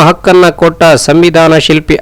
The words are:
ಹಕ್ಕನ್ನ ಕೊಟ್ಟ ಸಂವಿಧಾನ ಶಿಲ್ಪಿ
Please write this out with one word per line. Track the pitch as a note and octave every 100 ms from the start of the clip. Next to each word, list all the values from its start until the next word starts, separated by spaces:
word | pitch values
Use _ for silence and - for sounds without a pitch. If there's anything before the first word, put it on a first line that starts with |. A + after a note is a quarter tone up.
| D#3+
ಹಕ್ಕನ್ನ | F3 F#3 F#3 F3 D3
ಕೊಟ್ಟ | E3 E3
ಸಂವಿಧಾನ | E3 D#3 - D#3+ F3 E3 D#3+ D#3+
ಶಿಲ್ಪಿ | - D#3 D#3 D3+